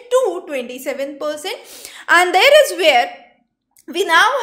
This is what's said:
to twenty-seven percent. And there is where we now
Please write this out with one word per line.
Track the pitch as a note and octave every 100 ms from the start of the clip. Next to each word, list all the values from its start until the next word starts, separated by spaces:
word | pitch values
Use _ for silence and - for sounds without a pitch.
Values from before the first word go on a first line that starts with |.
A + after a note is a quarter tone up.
| -
to | B4+ A#4 E4+ -
twenty-seven | C#4 A#3 B3+ C#4+ B3 C#4 D4
percent. | D4+ D4+ F#4+ A#4+ - - - - -
And | E4+ F4+
there | F4+ C5 D5
is | C5+ E4+
where | D#4+ B3 C4+ - - _ _ _ _ _ -
we | E4
now | F#4 E4 G#4+ C#5